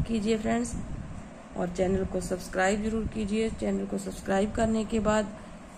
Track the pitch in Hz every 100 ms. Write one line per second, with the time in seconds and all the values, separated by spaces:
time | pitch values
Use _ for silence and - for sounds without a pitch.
0 | - 226 202 220 220 233 240 - - -
1 | - - - - - - 180 180 180 190
2 | 185 185 180 180 - 190 185 208 220 226
3 | 214 220 202 214 220 - 208 196 196 196
4 | 190 - - 196 214 220 220 220 208 226
5 | 208 214 202 - - - -